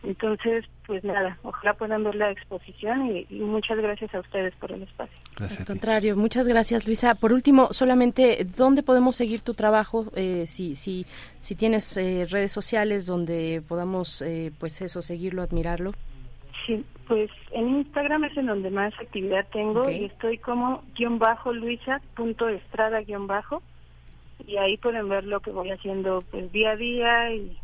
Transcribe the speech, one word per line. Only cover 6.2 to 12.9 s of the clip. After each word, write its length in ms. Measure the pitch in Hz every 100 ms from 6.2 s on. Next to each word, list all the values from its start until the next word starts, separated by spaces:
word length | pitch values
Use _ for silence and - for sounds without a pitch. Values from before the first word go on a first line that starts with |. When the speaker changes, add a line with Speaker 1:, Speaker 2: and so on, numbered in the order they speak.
| 220 240 247
Speaker 3:
gracias, 400 | 233 220 233 214
Luisa. 260 | 226 240 226
Por 180 | 226
último, 380 | 254 262 269 254
solamente, 760 | - 254 254 247 240 254 220 180 -
¿dónde 240 | 262 277
podemos 340 | 294 254 254 254
seguir 260 | 233 226
tu 120 | -
trabajo? 540 | 226 214 214 214 226 220 -
Eh, 300 | 190 180 165
si, 260 | - 180 139
si, 300 | - 185 180 - - -
si 160 | - 180
tienes, 400 | 220 220 - 202
eh, 280 | 185 185 175
redes 220 | 196 202
sociales 540 | - 196 226 208